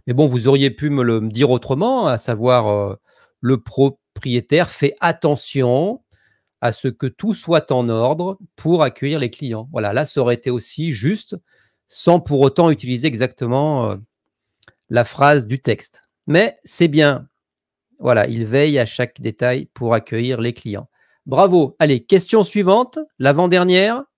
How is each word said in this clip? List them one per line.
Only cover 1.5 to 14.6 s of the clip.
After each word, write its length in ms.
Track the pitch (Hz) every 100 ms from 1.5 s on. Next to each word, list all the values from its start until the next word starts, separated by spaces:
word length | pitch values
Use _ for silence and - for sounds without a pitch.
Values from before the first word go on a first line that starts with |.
autrement, 580 | 123 - 135 226 262 170
à 100 | 117
savoir, 480 | - 110 123 123 107
euh, 300 | 104 101 98 _ _ _ _
le 240 | 123 131
propriétaire 1080 | - - 139 139 _ - 135 120 - 156 170
fait 260 | - 143 -
attention 1000 | 175 165 156 147 - 139 123 127 185 254 _ _ _ _ _ _
à 120 | 123
ce 160 | - 131
que 180 | - 131
tout 260 | - 214
soit 380 | 190 - 165 -
en 180 | 127 120
ordre 520 | 113 120 156 180 196 180 -
pour 260 | 151 175
accueillir 380 | 139 - 139 156
les 100 | 123
clients. 380 | - 135 110 120
Voilà, 220 | 120 104
là, 120 | 113
ça 160 | 151 -
aurait 140 | 123
été 160 | 120 127
aussi 400 | 120 - - 165
juste, 460 | 110 131 214 - - _ _ _ _ _
sans 260 | - - 175
pour 200 | - 143
autant 300 | 139 139 165
utiliser 360 | 151 123 123 151
exactement, 840 | 113 127 - 120 127 151 143 113
euh, 60 | 98 107 _ _ _ _ _